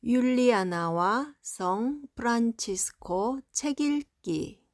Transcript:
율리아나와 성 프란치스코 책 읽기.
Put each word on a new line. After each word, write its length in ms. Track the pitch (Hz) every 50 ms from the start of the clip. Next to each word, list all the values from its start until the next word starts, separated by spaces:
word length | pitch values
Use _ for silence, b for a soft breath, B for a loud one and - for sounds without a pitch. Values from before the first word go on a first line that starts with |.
| -
율리아나와 1300 | 233 240 254 247 254 254 247 247 247 233 202 185 180 175 170 170 165 165 170 175 190 214 247 285 294 285 _ _
성 580 | - - - 190 180 185 202 226 254 294 294 285 262 _
프란치스코 1300 | - 240 240 233 233 233 233 226 - - - 190 185 - - - _ - - 175 185 196 233 262 269 - _
책 280 | _ - - 294 285 -
읽기. 800 | 294 294 294 294 285 _ _ _ _ - 165 156 127 - 214 _ _ _